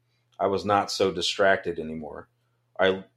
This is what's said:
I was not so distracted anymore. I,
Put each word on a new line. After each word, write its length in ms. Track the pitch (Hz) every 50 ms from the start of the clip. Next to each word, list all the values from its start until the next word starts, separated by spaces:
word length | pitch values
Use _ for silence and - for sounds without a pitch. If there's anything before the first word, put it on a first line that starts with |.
| _ _ _ _ _ _ _ -
I 80 | 98 98
was 160 | 98 92 85
not 260 | 104 104 101 98 -
so 220 | - - 104 95 85
distracted 680 | 87 85 - - - 101 98 98 95 - 87 82 82
anymore. 500 | 78 78 80 80 78 71 76 80 - _ _ _ _ _ _ _ _ _ _ -
I, 240 | 95 92 92 95 95 - _